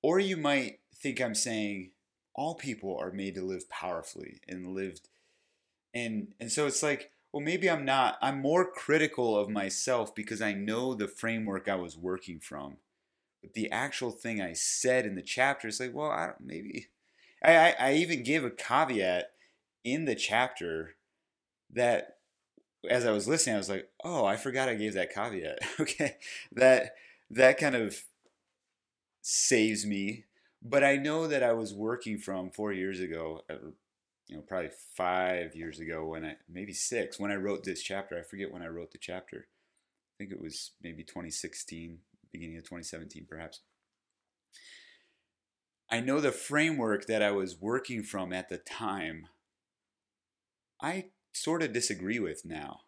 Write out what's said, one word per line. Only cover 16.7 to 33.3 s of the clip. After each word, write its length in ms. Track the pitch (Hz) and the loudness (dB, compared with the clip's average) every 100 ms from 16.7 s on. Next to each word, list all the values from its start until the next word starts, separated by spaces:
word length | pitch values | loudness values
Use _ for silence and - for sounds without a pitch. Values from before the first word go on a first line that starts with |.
| - - _ _ _ _ _ | -10 -12 _ _ _ _ _
I, 120 | 151 165 | 10 10
I, 200 | 165 - | 10 8
I 140 | 135 | 4
even 280 | 147 170 156 | 4 4 0
gave 220 | 117 156 | 2 2
a 80 | 123 | 0
caveat 800 | - - 131 151 117 92 90 - _ _ _ _ _ | -4 2 2 4 2 2 2 -2 _ _ _ _ _
in 220 | 120 143 156 | -4 -2 0
the 80 | |
chapter 840 | 113 - 110 127 - 87 80 82 - _ _ _ _ _ _ _ | 0 2 2 2 0 -4 -4 -6 -14 _ _ _ _ _ _ _
that 440 | 117 120 110 - - _ _ _ _ _ _ - | 0 4 2 0 -16 _ _ _ _ _ _ 0
as 160 | 123 120 | 2 4
I 60 | |
was 160 | 107 101 | 2 2
listening, 280 | 156 135 107 | 2 2 2
I 40 | |
was 100 | 95 | 0
like, 200 | 95 - _ - | -6 -6 _ -4
"Oh, 200 | 170 101 | 2 2
I 120 | 104 | 2
forgot 320 | 135 127 131 | -2 0 0
I 60 | 110 | 0
gave 180 | 107 | -2
that 200 | 98 87 | -2 -4
caveat." 460 | - 113 98 78 - - | -2 -4 -4 -6 -6 -8
<laughs> 100 | - | -4
Okay, 340 | 156 - 143 - - - - | -4 0 -2 -4 -14 -14 -10
that, 420 | - 127 127 - - - _ _ | 8 10 10 6 -8 -20 _ _
that 280 | 113 131 131 | 8 8 8
kind 180 | 147 127 | 2 2
of 280 | 107 92 - _ _ _ _ _ _ _ _ _ _ _ | 0 -4 -14 _ _ _ _ _ _ _ _ _ _ _
saves 640 | - - - 120 110 107 104 | -2 2 4 6 6 2 -2
me. 400 | 101 98 117 - _ _ _ | -2 -2 -6 -14 _ _ _
But 220 | 120 139 | 0 4
I 120 | 139 139 | 6 4
know 320 | 143 156 160 | 2 0 0
that 160 | 143 | 2
I 100 | 123 | 4
was 200 | 117 107 | 2 0
working 440 | 101 110 120 117 104 | -4 -4 -4 -4 -6
from 340 | 101 95 90 | -4 -6 -6
four 200 | - 107 | -6 -4
years 300 | 95 95 92 | -2 -4 -4
ago, 420 | 90 82 80 | -6 -4 -6